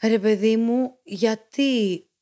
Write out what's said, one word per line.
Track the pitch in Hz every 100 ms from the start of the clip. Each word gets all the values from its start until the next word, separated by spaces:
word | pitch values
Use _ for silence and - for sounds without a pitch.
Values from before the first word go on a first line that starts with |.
Ρε | 220 220
παιδί | 208 208 214 226
μου, | 233 240 254 -
γιατί | - 196 220 220 _ - 277 247 202 180 - _